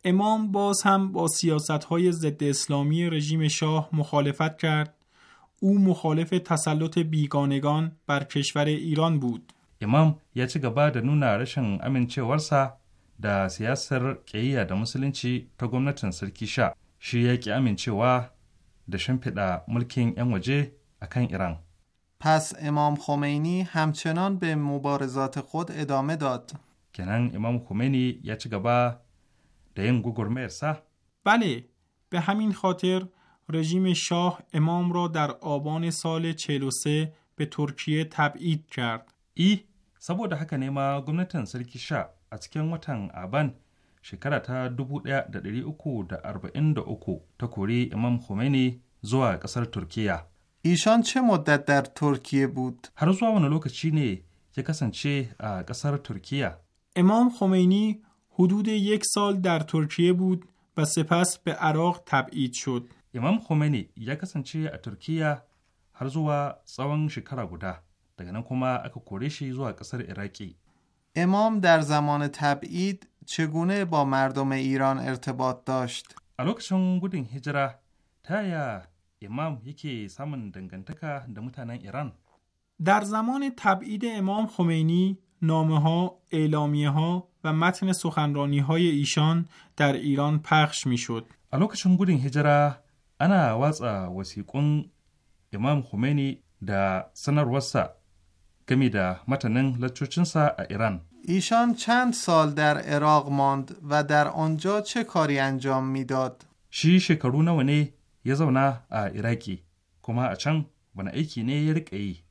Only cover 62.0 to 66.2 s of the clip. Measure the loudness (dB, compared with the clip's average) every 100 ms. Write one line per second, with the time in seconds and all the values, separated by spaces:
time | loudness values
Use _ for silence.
62 | 0 0 0 -2 -4 -2 -4 -4 -6 -20
63 | _ -4 0 0 2 0 2 0 -4 -12
64 | -8 -8 -6 -8 -6 -6 -6 -8 -14 -12
65 | -6 -2 -2 -2 _ _ _ _ _ _
66 | -6 -2